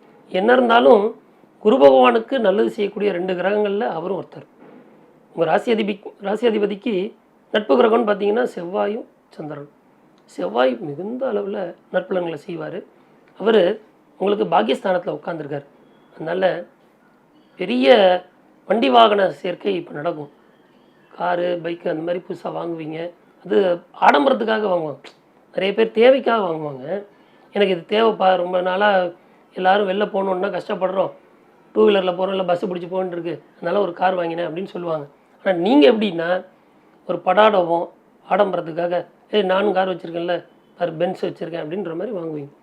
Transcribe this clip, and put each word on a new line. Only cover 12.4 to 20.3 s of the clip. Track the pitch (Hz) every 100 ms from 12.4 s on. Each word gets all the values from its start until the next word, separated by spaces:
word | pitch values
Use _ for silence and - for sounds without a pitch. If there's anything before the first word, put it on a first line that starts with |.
| -
செய்வாரு. | 165 156 185 - _ _ _ _ -
அவரு | 202 220 175 214 - _ _ -
உங்களுக்கு | 190 208 185 170
பாக்கியஸ்தானத்துல | 226 262 196 180 180 151
உட்கார்ந்திருக்காரு. | - 160 143 143 - _ _ _ _
அதனால | - 160 180 185 160 214 _ _ _ _ _ _ _ _ -
பெரிய | 180 247 269 233 185 180 - _ _ _ -
வண்டி | 214 277
வாகன | 240 220 202 180
சேர்க்கை | 147 190 175 202 180
இப்ப | -
நடக்கும். | 151 165 156 143